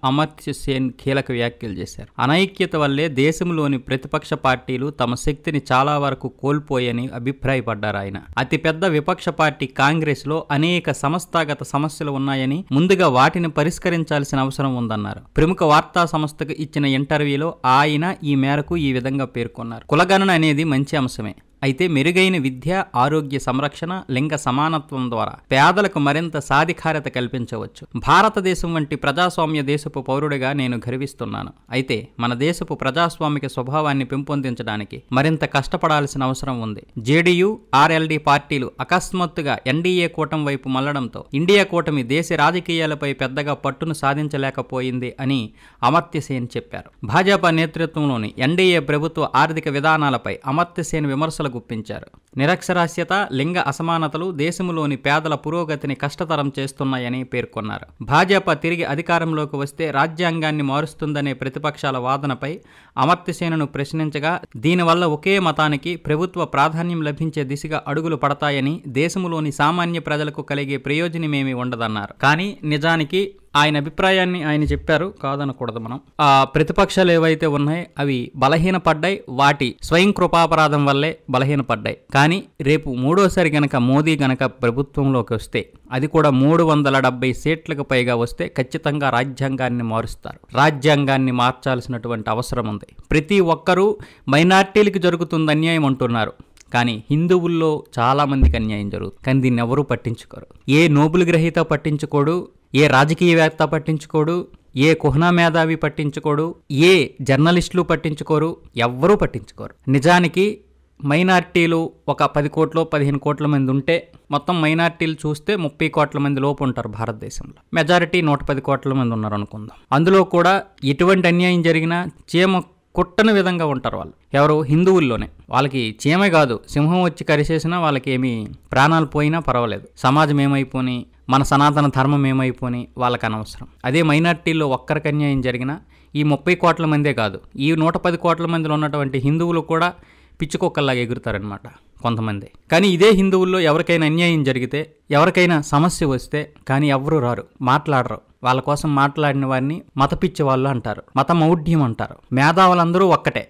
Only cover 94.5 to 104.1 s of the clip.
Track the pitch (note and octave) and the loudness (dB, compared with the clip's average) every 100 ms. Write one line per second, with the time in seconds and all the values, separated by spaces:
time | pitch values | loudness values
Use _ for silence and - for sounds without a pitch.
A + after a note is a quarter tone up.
94.5 | F#3+ G3 G#3 G#3 F#3+ F3 E3+ E3 E3 D#3 | 6 4 4 4 4 0 0 -2 -2 0
95.5 | D3+ D#3+ E3 C#3+ C3 B2+ A#2 G#2+ - - | 2 2 2 2 0 0 0 -2 -6 -20
96.5 | _ _ B2 B2 G#2+ - D3 E3+ F3+ F3 | _ _ 0 0 -2 -2 0 2 2 2
97.5 | E3+ D#3+ D3+ - - A#2+ C#3 C#3+ C#3 C3 | 0 0 -2 -6 -2 0 2 2 4 4
98.5 | A#2 A2 G#2 G2+ F#2+ F#2 - B2+ C3+ B2+ | 2 -2 -4 -6 -6 -10 -8 -2 2 2
99.5 | A#2+ A#2 C3 C#3+ - A#2 A#2 - - - | 0 0 0 0 -2 -4 -8 -12 -20 -20
100.5 | - - C#3 E3+ C#3+ D#3 E3+ F3 E3+ E3 | -18 0 4 6 6 4 4 2 2 2
101.5 | E3 D#3+ D3+ D#3+ D3+ D3 D3 C#3+ F3 - | 0 0 -2 -2 -4 -2 0 0 0 -4
102.5 | _ _ C3 D3 B2+ D3 E3 F3+ E3 D#3 | _ _ 4 6 6 4 4 4 6 4
103.5 | - D#3 D#3+ D#3 D#3 - | 2 0 0 -2 -4 -2